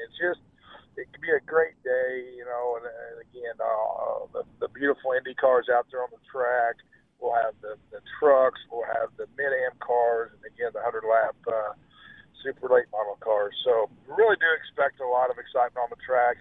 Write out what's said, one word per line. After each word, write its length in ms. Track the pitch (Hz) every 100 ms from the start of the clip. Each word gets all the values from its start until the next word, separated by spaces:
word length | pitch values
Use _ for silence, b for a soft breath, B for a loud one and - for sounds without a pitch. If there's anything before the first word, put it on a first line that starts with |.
| 117
it's 120 | -
just, 240 | 175 165 _ B B B B -
it 80 | -
could 80 | -
be 80 | 165
a 120 | 151 -
great 320 | 160 160 - 127
day, 480 | 127 127 127 127
you 120 | 123 123
know, 320 | 120 123 117
and, 80 | 120
and 280 | 113 120 117 113
again, 280 | 123 117 113
uh, 640 | 113 110 110 - 113 113 -
the, 80 | 113 - - 113
the 40 |
beautiful 400 | 127 143 131 131
Indy 240 | 127 131 127
cars 320 | 135 123 117
out 160 | 120 -
there 80 | 127
on 80 | 123
the 120 | - _
track. 560 | 131 120 123 117 113 _ b b _
We'll 160 | 123 117
have 160 | 113 -
the, 160 | 107 104 _
the 80 | 104 - -
trucks, 400 | 151 135 131 - -
we'll 160 | 117 113
have 240 | 113 113 -
the 80 | 107 131
Mid-Am 400 | 139 131 127 -
cars, 560 | - 120 117 117 113
and 80 | - 110
again, 240 | - 120
the 80 | 107
hundred 240 | 117 113 110
lap, 320 | 113 107 - 117
uh, 320 | 110 104 - B B B B B -
super 320 | 135 131 127
late 120 | 123 120
model 240 | 107 104 101
cars. 320 | 113 104 104 -
So 280 | 127 113 104 - -
we 80 | 165
really 180 | 220 196
do 100 | 165 156
expect 420 | - - 139 -
a 60 | 127
lot 240 | 123 127
of 80 | 123
excitement 400 | 120 127 120 127
on 140 | 117
the 100 | 117
track, 340 | - 127 120 120